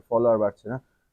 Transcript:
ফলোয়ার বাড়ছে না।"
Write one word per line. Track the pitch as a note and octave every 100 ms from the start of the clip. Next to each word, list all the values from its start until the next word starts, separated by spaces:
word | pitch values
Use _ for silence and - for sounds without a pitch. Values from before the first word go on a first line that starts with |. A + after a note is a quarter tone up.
| -
ফলোয়ার | A#2 A#2+ A2
বাড়ছে | G#2 - G#2
না।" | C3 - _ _